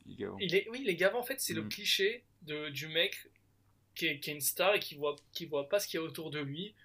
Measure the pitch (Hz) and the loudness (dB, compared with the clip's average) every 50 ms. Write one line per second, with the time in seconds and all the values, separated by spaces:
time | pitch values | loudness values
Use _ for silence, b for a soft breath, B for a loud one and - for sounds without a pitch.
0 | - - 98 - 98 95 95 - 202 170 - 196 202 220 233 269 277 214 175 160 | -18 -14 -8 -6 -6 -4 -4 -2 0 2 2 2 0 -2 -6 -4 -2 0 2 4
1 | 180 196 208 247 240 - 277 277 - - - - 208 208 - 202 208 - - - | 4 4 4 2 -2 -2 -2 -2 -2 -2 -2 -2 -2 -4 -4 -2 0 2 4 4
2 | 190 208 240 240 - _ _ _ 175 151 151 151 151 151 139 131 151 160 156 165 | 4 2 2 -2 -8 _ _ _ -10 -8 -6 -6 -4 -6 -6 -6 -6 0 2 2
3 | 180 202 - - - - _ _ _ _ _ _ _ _ _ _ _ _ - - | 2 2 0 -6 -14 -16 _ _ _ _ _ _ _ _ _ _ _ _ -4 0
4 | 170 160 147 139 - 156 147 147 139 - - - 175 190 208 190 - - 151 143 | 0 0 0 0 -4 -6 -4 -2 0 0 2 4 6 6 6 6 2 -2 -4 0
5 | 147 147 147 - - _ - - 175 143 151 143 143 143 202 208 202 - - 165 | 0 0 0 -2 -6 _ -10 -8 -6 -2 -2 -2 0 2 2 2 2 0 -2 -2
6 | 160 151 135 170 160 156 143 151 143 139 143 160 196 214 - b b | -4 -4 -4 -6 -6 -6 -4 -4 -4 -4 -4 -6 -6 -8 -10 b b